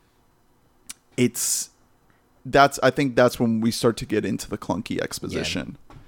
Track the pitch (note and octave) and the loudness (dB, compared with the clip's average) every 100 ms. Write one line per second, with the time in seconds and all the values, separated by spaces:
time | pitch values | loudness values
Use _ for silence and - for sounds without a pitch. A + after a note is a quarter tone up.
0 | _ _ _ _ _ _ _ _ - - | _ _ _ _ _ _ _ _ -20 -20
1 | _ - B2 - - - - _ _ _ | _ 0 0 0 -4 -4 -6 _ _ _
2 | _ _ _ _ C3 C#3 C#3 - C3 C#3 | _ _ _ _ 0 4 4 4 0 2
3 | C#3+ A#2+ B2 - A#2+ A2 A2+ - B2 A2 | 0 4 4 4 0 2 0 2 0 0
4 | - G#2+ F#2+ A2+ - G#2 - F2+ - - | -2 -2 -2 -6 -8 -8 -6 -6 -6 -6
5 | - - - - - F#2 C2+ - - - | -6 -8 -8 -6 -4 -6 -8 -14 -20 -20